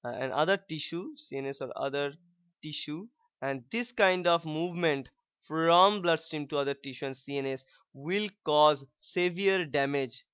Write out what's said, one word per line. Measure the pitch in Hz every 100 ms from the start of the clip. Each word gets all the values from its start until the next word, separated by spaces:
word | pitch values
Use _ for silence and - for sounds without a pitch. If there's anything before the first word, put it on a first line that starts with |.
uh, | 123
and | 120 131
other | 113 165 196
tissue, | - 156 - 170 247 302
C | - 135
N | 135
S | 135
or | 131
other | - 139 139 143 147 _ _ _ _
tissue, | 156 147 - 156 220 _ _ _
and | 135 135 120
this | 226 233
kind | - 196 185 175
of | 170
movement | 165 156 175 170 170 139 127 _ _ _ _
from | 160 165 175 196 208
bloodstream | 175 165 - 156 143
to | 147
other | 139
tissue | 135 139 127 139
and | 131
C | - 143
N | 135
S | 131 - _ _
will | 139 147 196 214 _
cause | - 147 151 143 135 _
severe | - 180 180 175 196 190
damage | 156 143 139 143 131 - _